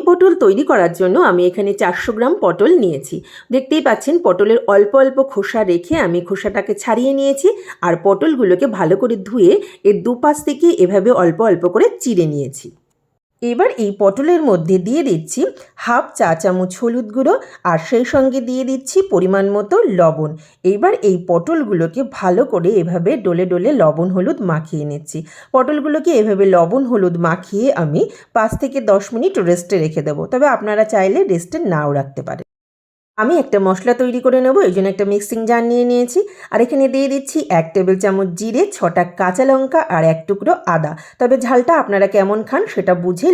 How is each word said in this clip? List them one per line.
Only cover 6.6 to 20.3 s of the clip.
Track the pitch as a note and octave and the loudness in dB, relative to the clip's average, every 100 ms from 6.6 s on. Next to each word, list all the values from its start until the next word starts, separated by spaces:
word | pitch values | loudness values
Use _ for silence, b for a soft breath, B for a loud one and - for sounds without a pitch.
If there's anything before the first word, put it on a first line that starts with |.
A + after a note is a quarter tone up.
| G3 G3+ | -4 -4
ছাড়িয়ে | - A3+ C4 | -2 -2 0
নিয়েছি, | C#4 C#4 C#4 F#4+ G4+ B B | 0 0 2 0 0 B B
আর | F3 E3 | -2 0
পটলগুলোকে | G3 G3 D#4+ C4+ G3 F3+ C4+ G3 | 2 2 0 2 2 2 0 0
ভালো | D#3+ F#3+ | 0 0
করে | B3 A3 F#3 | 0 -4 -4
ধুয়ে | A#3 F3+ G4+ B B G3+ | 2 4 4 B B 0
এর | F#3+ | 2
দুপাশ | G#3 B3 D4 D4 - | 0 0 0 0 -2
থেকে | C#4+ E4+ E4+ | 0 2 4
এভাবে | F3+ G3 G3+ - | 2 2 2 2
অল্প | F3 D#3+ A3+ | 2 2 2
অল্প | E3+ F3 | 2 2
করে | F#3 A#3 - | 2 0 0
চিড়ে | B3 F#3 D#3+ | -2 0 0
নিয়েছি। | D3 C3+ - - - _ _ _ _ _ _ | -2 -8 -12 -18 -20 _ _ _ _ _ _
এবার | A#3+ A#3+ C4 A#3+ | -4 0 0 0
এই | G3+ G3+ | -4 0
পটলের | G3+ G3+ D4+ F4 D4 | 0 2 2 2 2
মধ্যে | F3 D#3+ F#3 F3+ | 0 0 -2 0
দিয়ে | D4 | -2
দিচ্ছি | C#4 E3 D#3+ A#3+ G4 - B B | -2 -2 -4 -4 -4 -6 B B
হাফ | - A#3+ - - | -2 -2 -2 -2
চা | F#3+ D#3+ | -2 0
চামচ | F#3+ F#3 F3+ - | 0 -2 -4 -4
হলুদ | A#3 A#3+ G#3+ A#3 | -4 -4 -4 -2
গুঁড়ো, | C4+ B4 B B | 0 0 B B
আর | F3+ D#3+ - | -2 -2 0
সেই | A#3 B3 | -2 0
সঙ্গে | C#4+ C4 C4+ A#3 | 2 2 0 -4
দিয়ে | B3+ B3+ | -4 -4
দিচ্ছি | C4 C4+ F#4+ G4 | -6 -2 0 2
পরিমাণ | F3 F#3 G3 G3 G3+ | 2 2 2 0 -2
মতো | G#3 G4+ F#4+ F3+ | 0 0 2 2
লবণ। | E3 D3+ D3+ | 2 2 -4